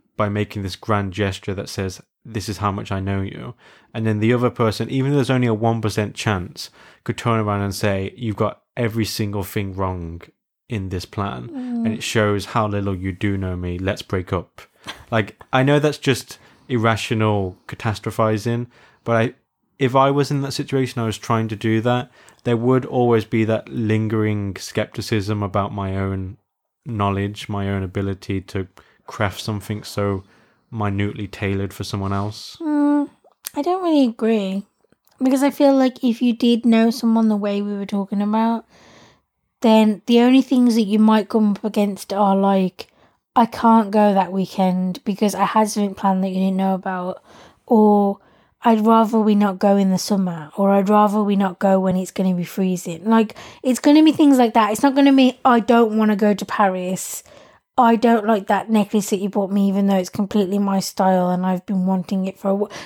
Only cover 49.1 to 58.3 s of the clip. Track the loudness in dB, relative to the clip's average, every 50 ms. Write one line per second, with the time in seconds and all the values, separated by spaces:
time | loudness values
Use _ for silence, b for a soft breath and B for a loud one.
49.1 | 2 2 2 4 4 4 2 0 0 0 2 2 4 4 4 2 0 0 -2 -2
50.1 | -2 -2 -2 -2 -4 -8 -12 -12 -4 0 2 2 4 2 2 4 4 4 4 4
51.1 | 2 0 0 0 0 0 0 -2 -2 0 0 2 2 2 2 0 -2 -2 -4 -6
52.1 | -6 -2 -2 -2 0 -2 -4 -6 -4 -4 -2 -2 -2 -4 -6 -10 -12 -8 -2 2
53.1 | 2 2 2 0 -4 B B B B B B -2 -2 2 4 6 6 8 6 6
54.1 | 6 6 6 6 6 6 4 4 4 2 2 2 0 2 2 2 4 4 4 6
55.1 | 6 6 4 4 2 _ 2 2 4 4 4 4 4 4 4 4 2 2 2 2
56.1 | 2 2 2 2 0 0 -4 -8 -2 0 0 0 0 -2 -4 -6 -6 -6 -8 -10
57.1 | -12 -14 -16 b b b b b b b b _ 0 2 4 4 4 4 4 2
58.1 | 2 2 2 0